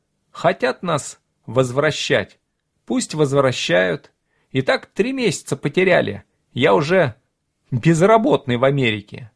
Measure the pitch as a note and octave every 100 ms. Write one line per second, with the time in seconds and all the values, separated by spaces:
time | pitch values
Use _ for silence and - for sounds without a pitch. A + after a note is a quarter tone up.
0 | _ _ _ - E3 F#3+ B3 - F3+ D3+
1 | - - _ _ - A#2 B2+ B2+ D3+ -
2 | - B2+ F#2 _ _ _ _ _ - B3
3 | - D#3 D3 C#3 C3 - - F3+ F#3 D#3+
4 | _ _ _ _ _ C3+ B2+ C4 - -
5 | B3 C4+ A3+ - - - D3+ F3+ F#3+ E3
6 | A2 G2 - _ _ C#3 D3 F#3+ C#3+ F#3
7 | C#3+ - _ _ _ _ - A#2+ D#3+ E3
8 | G3 A3+ B3 D3 - A#2+ C3+ C#3+ A#2+ G#2+
9 | - - B2